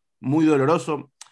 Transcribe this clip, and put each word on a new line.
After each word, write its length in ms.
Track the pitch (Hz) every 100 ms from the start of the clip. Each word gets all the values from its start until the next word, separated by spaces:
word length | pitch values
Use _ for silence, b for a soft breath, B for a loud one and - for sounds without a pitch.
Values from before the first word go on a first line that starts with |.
| _ _
muy 240 | 127 151 156
doloroso. 640 | 143 135 156 135 147 - _ B